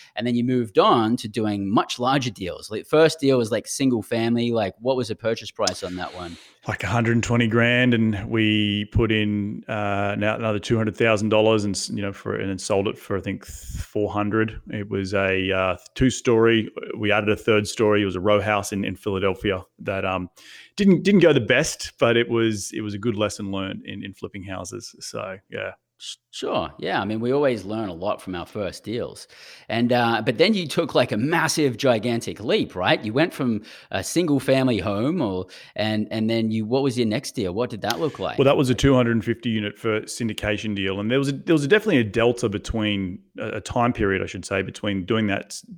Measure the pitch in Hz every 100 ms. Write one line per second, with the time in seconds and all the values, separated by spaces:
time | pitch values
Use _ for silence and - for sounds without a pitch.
0 | - - 120 120 120 127 113 147 208 143
1 | 110 123 - 110 107 104 98 110 - -
2 | 120 143 123 98 90 80 - 107 - 151
3 | 160 151 135 131 110 110 - - 135 120
4 | 101 113 117 120 117 113 101 - 117 131
5 | 113 104 113 113 104 - 101 95 92 90
6 | 85 90 87 82 - _ - 107 95 120
7 | 117 117 - 120 117 113 117 123 127 117
8 | 110 101 104 113 110 107 104 104 104 -
9 | 113 110 104 104 101 120 - 107 104 101
10 | 101 107 104 113 113 104 - 113 110 98
11 | 117 107 107 110 110 110 101 92 - 113
12 | 101 98 104 104 98 98 - 101 101 -
13 | - 98 95 98 - - - - - 110
14 | 101 101 104 110 110 - - 107 104 107
15 | 95 98 98 95 95 92 92 - - -
16 | 131 - - 113 113 113 107 - - -
17 | 104 104 104 101 - 107 104 - 107 104
18 | 98 90 95 104 101 104 101 101 101 95
19 | 107 95 98 92 107 92 - - - 98
20 | 95 92 90 _ - - - - 196 180
21 | 185 202 160 139 104 127 160 - - -
22 | 120 117 120 117 113 107 - - 107 101
23 | 117 104 104 - 98 98 95 - - 101
24 | 101 98 101 101 95 95 92 101 - -
25 | - 110 104 95 _ 104 98 - _ _
26 | - - _ - 269 - 82 - 165 175
27 | 101 113 120 139 143 113 92 110 107 82
28 | 95 - - 87 82 107 95 - - 117
29 | 76 - - - - - - - 120 123
30 | 117 113 113 110 180 214 165 - 165 156
31 | 123 110 135 165 156 - 143 113 135 113
32 | 113 175 - - 110 208 131 92 92 156
33 | 110 117 175 - 131 107 - - - 98
34 | 95 - - 139 131 131 131 110 90 101
35 | 131 180 117 92 92 - - - 107 107
36 | 107 113 110 113 110 110 107 131 139 120
37 | 113 107 - - 95 90 123 110 101 107
38 | 160 - 90 - 131 143 131 127 139 131
39 | 120 117 113 113 123 110 104 - 117 107
40 | - - 117 104 104 104 107 101 95 98
41 | 104 131 139 139 - 160 143 208 214 147
42 | 110 113 117 123 113 98 - 113 107 101
43 | 95 95 _ - 110 107 - 123 120 120
44 | 101 95 95 98 - 98 98 - 104 98
45 | 90 110 104 98 - - -